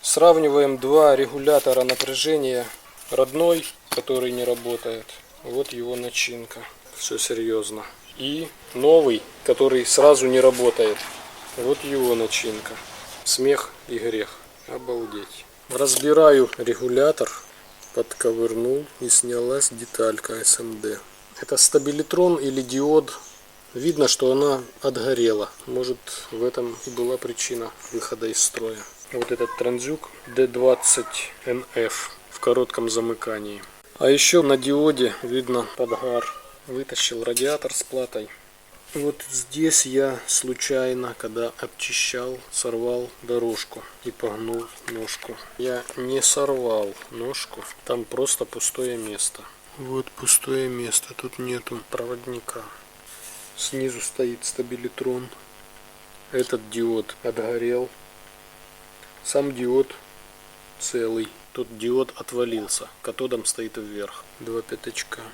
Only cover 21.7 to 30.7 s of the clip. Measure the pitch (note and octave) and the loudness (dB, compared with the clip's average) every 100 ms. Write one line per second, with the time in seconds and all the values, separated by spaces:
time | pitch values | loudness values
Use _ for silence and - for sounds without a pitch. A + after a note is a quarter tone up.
21.7 | D3 C#3 D3 D3+ F3 F3+ E3 C3+ C3+ B2+ | 4 2 -4 -2 4 4 4 0 -2 -2
22.7 | C3 C#3+ D#3 C#3 - - - - - - | 0 4 4 4 -12 -18 -20 -20 -20 -14
23.7 | B2 D3 D3+ C3 - C3 C3 C#3+ C3+ B2 | -4 -2 2 2 4 2 4 4 2 -4
24.7 | - C#3 B2 A#2+ B2+ A#2 G#2+ G2+ - - | -4 -4 -2 0 2 4 2 -2 -8 -6
25.7 | B2 B2+ B2 - - - A2+ B2 B2+ A#2+ | -4 -4 -6 -8 -14 -12 -4 -4 -2 -6
26.7 | A2+ - B2 A#2+ B2+ B2 A#2 - A#2+ A2+ | -8 -12 -4 -4 -2 -6 -6 -6 -6 -8
27.7 | - - A#2 - A2 A2+ G#2 - - A2+ | -12 -10 -8 -8 -6 -4 0 -2 -2 -8
28.7 | A2 G2+ - - B2 A#2 A#2+ A#2 - B2 | -10 -14 -20 -10 -8 -4 -2 -4 -2 -2
29.7 | B2 B2+ D#3 - - - B2 B2+ A#2+ C3 | -2 -4 -8 -10 -20 -8 2 2 4 4